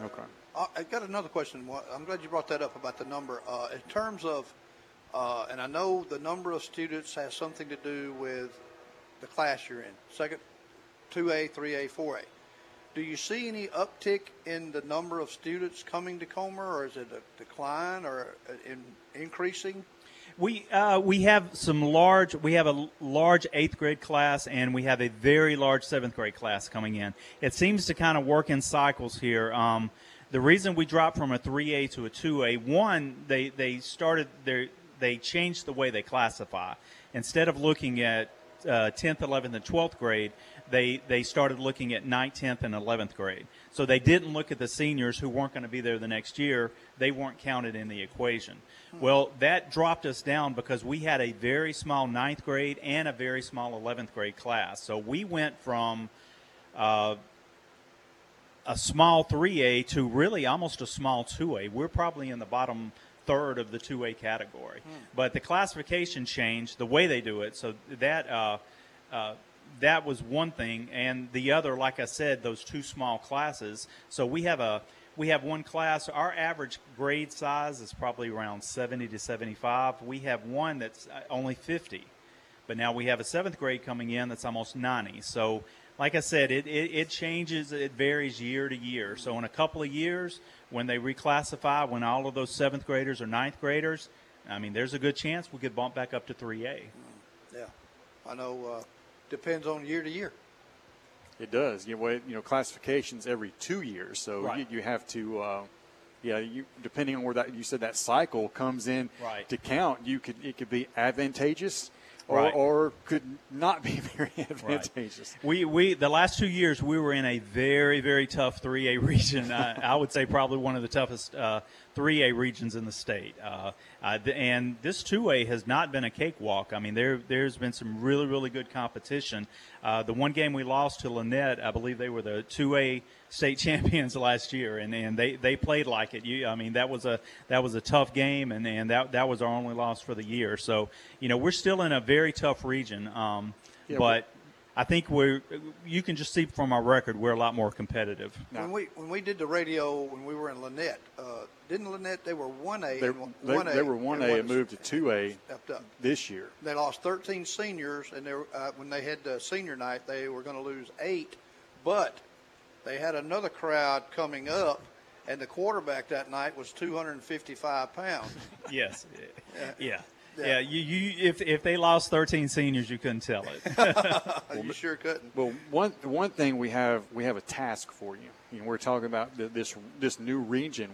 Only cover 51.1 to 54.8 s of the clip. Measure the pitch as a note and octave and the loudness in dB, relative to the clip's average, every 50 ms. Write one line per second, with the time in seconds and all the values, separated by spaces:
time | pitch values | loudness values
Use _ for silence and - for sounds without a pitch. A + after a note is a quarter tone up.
51.1 | D3 C3 B2 A#2 A2 G2+ A#2 A#2+ C3+ D3 D#3+ D#3 C#3+ - - D3+ C#3+ C#3 C3+ B2 | 2 2 2 0 -2 -2 0 0 2 2 0 -2 -4 -6 -4 -2 0 0 0 0
52.1 | A#2+ A#2+ B2+ C#3+ D3 - - D3 C#3 C3+ C#3+ C#3+ C#3+ - - C#3+ C#3 D#3 D#3+ D3+ | 0 0 0 0 -2 -4 -4 -2 -2 0 0 -2 -4 -6 -4 -2 -2 0 0 -2
53.1 | B2 A2+ B2+ B2+ B2+ C3 B2+ - - B2+ A#2+ B2 A#2 A2 A2 A#2 A#2+ A#2+ A#2 G#2 | -4 -4 -4 -4 -4 -4 -6 -8 -8 -6 -6 -6 -6 -6 -6 -6 -6 -6 -8 -8
54.1 | - A2+ G#2 G#2 G2+ - - A#2+ A#2 A2+ F#2+ F2 G2+ - | -6 -4 -4 -4 -6 -6 -4 -2 -2 0 -2 -2 -6 -10